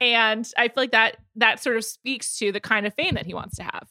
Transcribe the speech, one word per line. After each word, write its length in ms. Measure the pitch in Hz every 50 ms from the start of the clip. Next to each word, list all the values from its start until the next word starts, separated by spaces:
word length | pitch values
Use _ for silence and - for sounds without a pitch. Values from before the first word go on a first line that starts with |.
And 480 | 254 240 233 233 226 220 214 220 233 - -
I 120 | - 240 233
feel 60 | 233 269 254
like 80 | 233 233
that, 240 | 226 226 226 - - _ _ -
that 260 | 220 233 220 - 220 -
sort 140 | 269 240
of 80 | 226 220
speaks 540 | - - - - 247 269 226 - - - -
to 120 | 226 202 196
the 80 | 208
kind 260 | - - 226 214 202
of 80 | 208 202
fame 200 | - 311 370 285
that 120 | - -
he 80 | 170 -
wants 220 | - - - -
to 60 | - 180
have. 240 | - - - - -